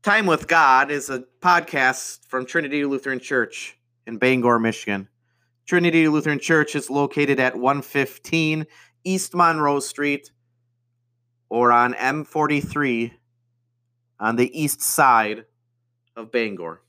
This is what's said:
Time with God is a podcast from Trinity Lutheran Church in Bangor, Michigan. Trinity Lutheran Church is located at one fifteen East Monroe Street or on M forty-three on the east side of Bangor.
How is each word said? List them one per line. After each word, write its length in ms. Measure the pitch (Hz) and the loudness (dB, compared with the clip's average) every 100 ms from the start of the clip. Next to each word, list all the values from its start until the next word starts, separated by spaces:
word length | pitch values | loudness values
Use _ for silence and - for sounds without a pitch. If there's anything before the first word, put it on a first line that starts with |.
Time 220 | - 214 | 2 0
with 240 | 202 151 - | 2 0 2
God 420 | 170 147 131 139 | 4 6 6 4
is 200 | 147 139 | -2 -6
a 140 | 131 127 _ | -10 -10 _
podcast 840 | 185 175 165 143 131 127 - - _ | 2 2 0 0 0 0 -8 -16 _
from 200 | 131 127 | -8 -4
Trinity 400 | 165 147 147 143 | -4 -2 -4 -2
Lutheran 340 | 135 135 127 | -4 -6 -8
Church 560 | - 139 113 - - _ _ _ - | -4 -2 -2 -6 -18 _ _ _ -14
in 100 | 113 | 0
Bangor, 420 | 127 127 120 117 | 2 2 2 2
Michigan. 500 | 113 110 - 101 98 _ _ _ _ _ - | 2 -2 -6 -8 -8 _ _ _ _ _ -2
Trinity 420 | 180 175 165 156 | 0 2 4 4
Lutheran 300 | 151 151 143 | 2 0 -4
Church 360 | - 160 151 | 0 2 2
is 140 | 151 - | -4 -4
located 500 | 139 143 147 143 135 | -2 -2 0 0 2
at 200 | 127 123 | 2 2
one 240 | 123 143 | 0 -2
fifteen 840 | - 143 135 - - 165 156 156 156 _ _ _ | -4 -4 -4 -6 -6 -2 -2 -4 -8 _ _ _
East 300 | 185 190 - | -4 -4 -4
Monroe 440 | 175 170 160 147 143 | 0 2 2 0 0
Street 540 | 139 - 143 123 - _ _ _ _ _ _ _ _ _ _ _ _ | -4 -6 -4 -4 -8 _ _ _ _ _ _ _ _ _ _ _ _
or 200 | 117 120 | 2 4
on 220 | 120 123 | 6 4
M 300 | 123 131 151 | 0 -4 -4
forty-three 880 | 147 156 147 147 - - 139 117 117 _ _ _ _ _ _ _ _ _ _ _ | -6 -2 0 0 -2 -4 -2 -2 -6 _ _ _ _ _ _ _ _ _ _ _
on 180 | 107 117 | -4 0
the 220 | 127 160 | -2 0
east 220 | 151 - | -6 -4
side 640 | - - 139 120 107 110 - _ _ _ _ _ _ - | -4 2 4 4 2 -6 -14 _ _ _ _ _ _ -20
of 160 | 110 | -6
Bangor. 480 | 123 110 98 82 82 | -4 -4 -8 -12 -14